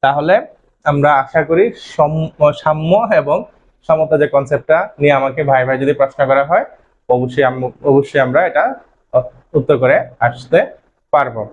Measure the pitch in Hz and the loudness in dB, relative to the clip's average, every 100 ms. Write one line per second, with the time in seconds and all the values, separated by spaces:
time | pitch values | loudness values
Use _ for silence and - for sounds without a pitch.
0 | 139 143 151 202 - _ _ _ 151 143 | 0 0 0 0 -2 _ _ _ -4 0
1 | 143 147 165 160 151 165 170 - - - | 2 2 0 -2 0 0 0 -2 -18 -2
2 | 151 160 160 _ 147 143 - 156 160 196 | -2 0 -6 _ 0 0 -4 -2 0 0
3 | 226 190 143 160 - _ _ _ - 156 | 2 0 0 -4 -4 _ _ _ -2 0
4 | 156 156 143 139 135 143 - 160 190 - | 2 0 2 0 -2 -6 0 0 0 -2
5 | 143 139 135 131 143 131 127 131 139 143 | 0 2 0 -4 0 0 0 -2 -2 0
6 | 135 - 113 135 139 185 277 - _ _ | -2 0 0 2 2 0 -2 -12 _ _
7 | _ 123 127 123 135 127 127 - 147 139 | _ -2 -2 0 0 0 -10 -6 0 2
8 | 139 143 131 131 175 151 220 269 _ _ | 2 -2 0 0 0 0 -2 -4 _ _
9 | _ - 208 - _ 151 127 143 127 143 | _ -4 -4 -14 _ -4 0 0 2 0
10 | - - 120 120 - 165 - - _ _ | -2 -4 -4 -4 -2 0 0 -8 _ _
11 | _ 147 131 113 104 | _ -2 -2 -6 -12